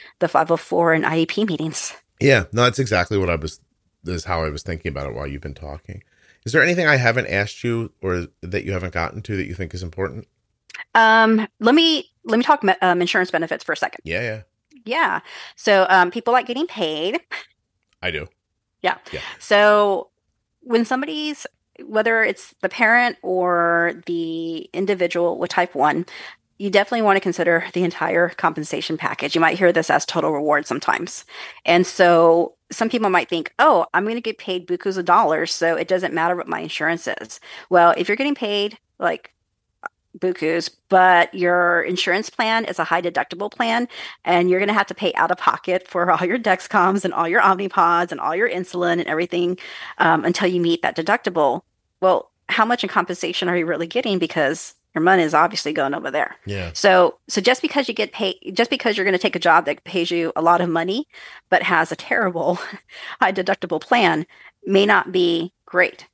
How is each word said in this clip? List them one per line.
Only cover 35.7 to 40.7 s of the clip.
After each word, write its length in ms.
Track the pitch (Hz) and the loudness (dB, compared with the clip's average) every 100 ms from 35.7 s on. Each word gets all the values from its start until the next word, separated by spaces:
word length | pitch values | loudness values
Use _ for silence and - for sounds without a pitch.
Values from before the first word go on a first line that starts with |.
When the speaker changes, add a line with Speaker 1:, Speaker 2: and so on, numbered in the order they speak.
| 156 | 0
Speaker 1:
it 120 | 165 | 0
doesn't 260 | 185 180 | -2 -2
matter 220 | 165 170 175 | -2 -2 -2
what 100 | 160 | -6
my 120 | 165 | -8
insurance 480 | 160 - 156 170 - - | -8 -4 -2 -2 -4 -8
is." 200 | - - - - - | -10 -14 -16 -20 2
Well, 220 | 180 170 - | 6 6 6
if 120 | 180 | 0
you're 80 | 220 | 0
getting 180 | 277 277 | -2 -2
paid, 420 | 214 208 208 220 _ - | -4 -2 -4 -8 _ -6
like, 320 | 175 160 - _ _ _ _ _ - _ _ - | -4 -4 -8 _ _ _ _ _ -18 _ _ -6
bukus, 520 | 185 175 156 165 - | -6 -2 -2 -2 -4